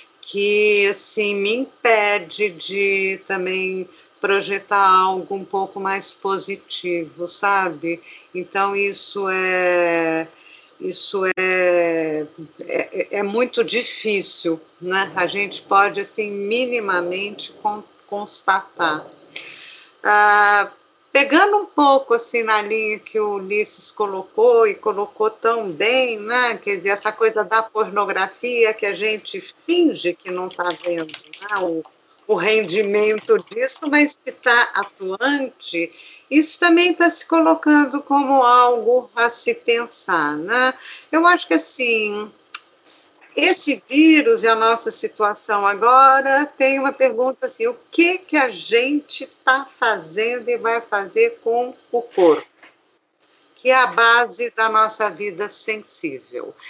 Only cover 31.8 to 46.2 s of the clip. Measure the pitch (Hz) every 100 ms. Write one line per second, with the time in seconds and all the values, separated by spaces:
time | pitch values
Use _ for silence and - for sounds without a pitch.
31.8 | 156 _ _ _ - 165 185 220 208 185
32.8 | 202 208 214 214 - 214 - 214 262 -
33.8 | 302 294 294 - - - 254 240 - -
34.8 | 196 - 190 190 254 285 262 - - 170
35.8 | 165 - - - - 285 302 - 349 330
36.8 | 359 339 339 339 - 330 320 320 302 294
37.8 | 285 277 - 277 269 277 247 247 247 240
38.8 | 220 247 226 233 233 233 - 233 - 233
39.8 | 233 - - 175 147 151 170 240 254 254
40.8 | - - - 311 339 349 - 330 - -
41.8 | 240 226 214 208 214 _ _ - _ _
42.8 | _ - _ _ _ - 320 370 - 233
43.8 | - 269 320 311 233 226 226 220 226 226
44.8 | 226 - 220 - 208 208 - 208 202 202
45.8 | 233 254 269 269